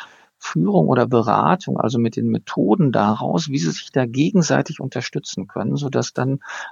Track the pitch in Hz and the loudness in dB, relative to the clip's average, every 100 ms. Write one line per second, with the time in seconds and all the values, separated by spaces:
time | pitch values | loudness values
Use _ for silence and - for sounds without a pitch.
0 | - - _ _ - 160 185 190 156 123 | -18 -20 _ _ -6 0 2 4 4 2
1 | 117 120 110 101 156 185 - - 113 120 | 2 2 4 2 2 2 0 -2 0 0
2 | 117 113 113 113 - - - 311 143 110 | 0 0 -2 -2 -4 -2 2 4 2 2
3 | 104 107 131 170 156 139 165 - - 135 | 2 0 -2 -2 -2 -2 -2 -4 -4 -2
4 | 120 127 165 208 147 139 135 151 131 123 | 0 0 2 2 4 2 0 -6 -8 -6
5 | - - - - - - 110 143 147 123 | -6 -8 -8 -8 -8 -6 -4 -2 -2 -2
6 | 120 - 131 135 - - - | -2 -2 -2 -2 -6 -14 -10